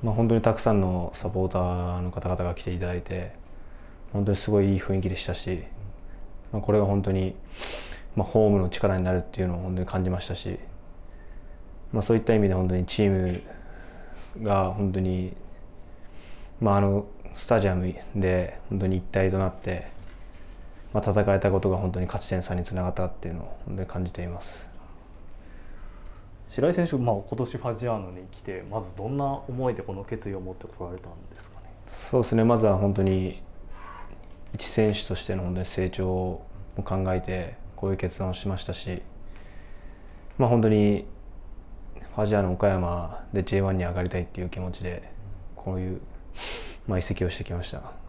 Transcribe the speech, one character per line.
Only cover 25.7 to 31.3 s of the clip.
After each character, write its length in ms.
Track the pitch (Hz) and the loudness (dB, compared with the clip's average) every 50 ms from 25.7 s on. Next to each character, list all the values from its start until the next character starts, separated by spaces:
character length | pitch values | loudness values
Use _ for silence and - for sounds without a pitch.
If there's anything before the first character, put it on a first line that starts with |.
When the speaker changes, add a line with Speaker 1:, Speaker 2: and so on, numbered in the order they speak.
| - - - - - - - - - - - - - - - - | -10 -10 -10 -12 -12 -12 -12 -12 -12 -14 -14 -16 -16 -16 -16 -8
Speaker 2:
白 200 | - - 123 156 | 0 4 4 4
井 40 | 175 | 6
選 140 | 180 170 165 | 6 4 4
手、 100 | - 135 | 4 2
ま 160 | 123 120 110 | 4 4 2
あ、 20 | |
今 80 | 98 98 - - | 2 0 -4 -2
年 220 | 117 131 120 - 113 | -2 -2 -2 -2 -4
フ 60 | 98 | -2
ァ 120 | 127 117 | -2 -2
ジ 120 | 104 120 123 | 0 0 0
ア 60 | 113 | 0
ー 40 | 107 | 0
ノ 140 | 95 90 | -2 -6
に 160 | 90 90 92 98 | -10 -12 -12 -14
来 160 | - - - | -16 -14 -8
て、 200 | - 95 92 92 98 | -6 -6 -6 -6 -4
ま 100 | 101 107 | -6 -6
ず 60 | 90 90 90 | -6 -6 -8
ど 120 | 92 98 113 | -6 -4 -2
ん 100 | 135 143 | -2 0
な 80 | 143 | 0
思 460 | 139 139 139 - - 123 123 131 127 | 0 -2 -4 -6 -6 -4 0 0 0
い 20 | 117 | 0
で 80 | - | 0
こ 100 | 95 - | -4 -6
の 120 | 98 95 98 | -6 -8 -6
決 260 | - - 110 - 104 | -6 -6 -6 -6 -6
意 60 | 98 | -6
を 40 | 95 | -6
持 120 | 92 92 | -6 -8
っ 40 | 92 | -10
て 120 | - - - | -10 -12 -14
こ 180 | - - 90 | -12 -10 -10
ら 60 | 87 | -8
れ 80 | 90 92 | -8 -10
た 80 | - - | -12 -12
ん 20 | - - - - | -14 -14 -14 -14